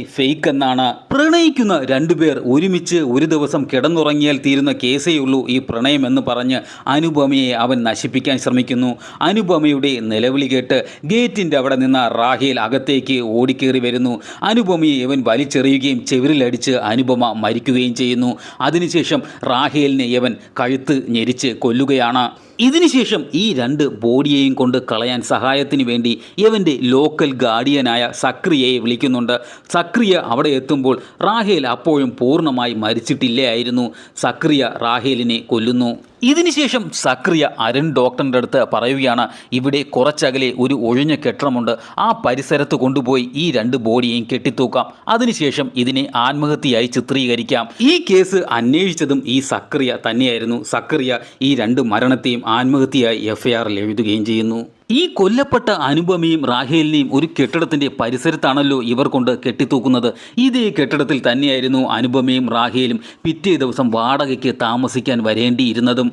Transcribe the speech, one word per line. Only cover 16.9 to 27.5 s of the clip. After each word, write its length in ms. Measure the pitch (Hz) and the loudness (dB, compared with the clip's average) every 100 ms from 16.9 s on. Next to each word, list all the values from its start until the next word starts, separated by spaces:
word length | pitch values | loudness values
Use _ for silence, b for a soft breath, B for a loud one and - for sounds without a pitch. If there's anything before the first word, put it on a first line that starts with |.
അനുപമ 420 | 117 127 123 120 110 | 0 2 2 0 0
മരിക്കുകയും 500 | 107 117 120 127 123 | -2 -2 0 0 0
ചെയ്യുന്നു. 360 | 120 123 123 123 107 B B | -2 -2 0 -2 -4 B B
അതിനുശേഷം 600 | 131 165 175 170 139 147 - B 131 | 0 0 0 0 0 -2 -4 B -2
റാഹേലിനെ 560 | 123 139 147 139 135 123 123 | 0 0 2 2 2 0 0
ഇവൻ 140 | 123 104 B - | 0 -4 B -4
കഴുത്ത് 220 | 123 131 131 135 131 | -2 -2 0 -2 0
ഞെരിച്ച് 420 | 117 113 123 135 113 | -2 0 -2 -4 -2
കൊല്ലുകയാണ്. 600 | 127 120 135 131 120 127 123 - B B | 0 0 2 2 2 0 -2 -6 B B
ഇതിനുശേഷം 580 | 247 320 349 262 220 196 - | 2 4 4 4 2 -2 -2
ഈ 100 | 156 220 135 | -2 0 0
രണ്ട് 260 | 120 147 143 104 | -2 0 -2 0
ബോഡിയെയും 500 | 117 127 147 143 135 | 0 2 2 2 2
കൊണ്ട് 240 | 131 127 127 - | 2 0 0 -2
കളയാൻ 300 | 113 120 123 | -4 -2 -4
സഹായത്തിന് 600 | 107 123 127 139 139 143 120 | -2 0 0 0 0 0 0
വേണ്ടി 220 | 120 117 113 B B | 0 0 -2 B B
ഇവന്റെ 360 | 214 220 165 127 | 2 4 2 0
ലോക്കൽ 480 | 123 131 151 151 151 127 | 2 4 2 2 -2 0
ഗാർഡിയനായ 600 | 120 | 0